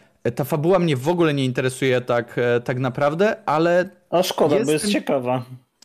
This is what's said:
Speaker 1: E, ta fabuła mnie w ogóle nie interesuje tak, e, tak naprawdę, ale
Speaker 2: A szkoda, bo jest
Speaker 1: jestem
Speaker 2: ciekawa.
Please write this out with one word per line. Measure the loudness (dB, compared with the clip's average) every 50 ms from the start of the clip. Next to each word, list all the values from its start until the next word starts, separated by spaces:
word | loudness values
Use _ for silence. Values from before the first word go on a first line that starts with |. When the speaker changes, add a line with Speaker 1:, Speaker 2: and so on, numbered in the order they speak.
| _ _ _ _ -6
Speaker 1:
E, | -4
ta | -4 -4 -4
fabuła | -2 -2 0 2 2 2 2
mnie | 2 0 0
w | 0 0 0
ogóle | 0 2 2 2 2
nie | 0 -2
interesuje | -2 -2 -2 -2 -2 -2 -2 0 0 2 0
tak, | 0 0 -2 -2 -2 -4 -4 -2
e, | 0 2 0 0
tak | 0 -2 -4 -2
naprawdę, | -4 -4 -2 0 0 0 2 2 0 0 0 -2 -2
ale | -2 0 2 2 2 2 2 0 -2 -6 _ _ -2
Speaker 2:
A | 0 0
szkoda, | 0 0 0 0 2 2 2
bo | 2
jest | 2 0
Speaker 1:
jestem | 0 0 0 -2
Speaker 2:
ciekawa. | -2 -2 -2 -2 -2 -2 -2 -2 -2 -4 -4 -8 -16 -20 _ _ _ _